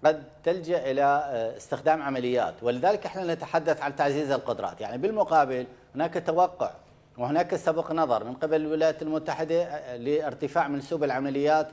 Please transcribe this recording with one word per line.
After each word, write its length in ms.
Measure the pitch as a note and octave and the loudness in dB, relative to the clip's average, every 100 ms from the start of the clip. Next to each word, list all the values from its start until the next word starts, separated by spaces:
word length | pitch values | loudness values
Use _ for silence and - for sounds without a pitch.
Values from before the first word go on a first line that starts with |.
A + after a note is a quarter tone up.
قد 180 | D3+ D#3 C3+ - | 4 2 -4 -6
تلجأ 460 | - F#3 D#3+ F3 C3+ | -2 -2 0 -2 0
إلى، 120 | C3+ C#3 C#3+ C#3+ | 2 4 4 0
آه، 300 | B2 A2+ - | -2 -2 -4
استخدام 460 | - C3+ D3+ D#3 | -6 -2 2 2
عمليات، 520 | C#3 C3+ B2 B2 G2 - | 0 -2 0 2 0 -2
ولذلك 440 | A#2 B2 E3 G#3 - | -2 2 2 2 -2
احنا 280 | - F3+ | -6 -4
نتحدث 480 | E3 D#3 E3 D#3 D3+ | -4 -2 -2 0 0
عن 140 | C#3+ C#3+ | -2 0
تعزيز 340 | D3 C#3+ D3 | 0 2 0
القدرات. 500 | C3+ - A2+ G2 E2+ | -2 -2 -4 -4 -6
يعني 180 | G#2 A#2+ | -8 -2
بالمقابل 680 | F3+ A3 G3 D#3+ C#3 B2+ B2+ - - | -2 0 2 4 4 0 -6 -12 -14
هناك 320 | C3 E3 E3+ E3+ | -4 -2 -2 -2
توقع 440 | D#3+ F3+ - G2+ - - - _ - | 2 2 2 -6 -6 -20 -20 _ -6
وهناك 360 | B2 D3+ F3 | -2 0 0
سبق 380 | F#3 F3 D#3+ E3 | 0 0 0 -2
نظر 320 | D#3+ D#3 A2+ | 0 2 2
من 100 | A2 | 0
قبل 220 | B2+ D#3+ D#3 | -6 0 0
الولايات 420 | D#3 D#3 D#3+ D#3 | 0 2 2 0
المتحدة، 600 | D#3 D#3 D#3 D3+ D#3+ E3 | -2 -4 -4 -4 0 0
آه، 340 | F3 D3 C#3 B2 | 0 -6 -8 -8
لارتفاع 720 | A#2+ D3 D3+ - C#3+ E3+ D3 | 0 0 0 -4 -2 0 0
منسوب 360 | C#3+ C3+ E3 | -2 -4 -2
العمليات 640 | C#3+ B2+ C#3 C3+ D3 D#3 D3+ | 0 0 -2 0 4 4 2